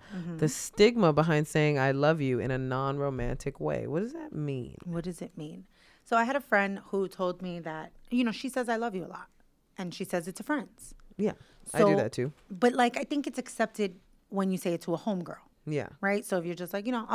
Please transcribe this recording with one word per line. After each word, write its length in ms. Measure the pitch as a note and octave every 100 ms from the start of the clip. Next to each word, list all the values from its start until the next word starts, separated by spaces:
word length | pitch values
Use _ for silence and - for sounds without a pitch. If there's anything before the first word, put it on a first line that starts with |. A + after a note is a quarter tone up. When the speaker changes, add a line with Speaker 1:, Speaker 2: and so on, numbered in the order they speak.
| -
Speaker 1:
Mm-hmm. 220 | F#3+ E3+ E3
Speaker 2:
The 140 | D#3
stigma 640 | - - - G#3+ A#3+ E3+
behind 340 | D3 D#3+ D3+ D3+
saying 300 | D#3 D3+ C#3+
"I 140 | C3+
love 280 | C#3 D3 D#3+
you" 180 | C3+ B2
in 120 | A#2
a 80 | C3
non-romantic 1000 | C3 B2+ C#3 C#3+ C#3 C3 A#2+ C3 C#3+ -
way. 280 | D3+ C3+ A2+
What 140 | D3+
does 120 | A3+
that 220 | E4 D#4
mean? 400 | D#3 D3 C3+ - -
Speaker 1:
What 200 | F3 E3+
does 180 | E3+ E3
it 100 | E3 -
mean? 260 | D3+ F3+ F#3+ _ - _
So 100 | - A#3
I 60 |
had 120 | A#3 C#4
a 60 |
friend 380 | - G#3 G3 G3 -
who 180 | G3 F#3
told 320 | - F#3 F3+
me 180 | F#3 F3
that, 320 | D#3+ D#3 D#3 - -
you 120 | A#3+
know, 80 | A#3+
she 180 | - C4
says 180 | C4 A#3+
"I 80 | A3+
love 180 | A#3
you" 80 | F#3 -
a 20 |
lot. 200 | - - _ _ _ _ -
And 160 | F3+
she 100 | -
says 240 | F#3 F3+ E3+
it 80 | -
to 60 |
friends. 520 | - D4 - - - - - -
Speaker 2:
Yeah, 160 | G3+ - - - -
I 60 | D3+
do 60 |
Speaker 1:
So, 120 | - -
Speaker 2:
that 160 | A#2
too. 200 | - B2+ - -
Speaker 1:
but, 240 | F#3 A#3+
like, 240 | B3+ A#3+ B3+
I 60 |
think 220 | - D4 C#4
it's 120 | B3+
accepted 560 | B3 - A3 - G3+ F3 _ _ _
when 220 | G3 F#3+
you 80 | F#3
say 160 | F#3
it 80 | E3+
to 100 | -
a 40 | E3
homegirl. 380 | - F#3+ D#3+ - - _
Speaker 2:
Yeah. 240 | - D3 A2 -
Speaker 1:
Right? 200 | G3 G3+ A#3+
So 100 | F#3
if 80 |
you're 100 | E3+
just 200 | E3 F3
like, 100 | G3+
you 80 | G#3+
know, 140 | A#3+ A3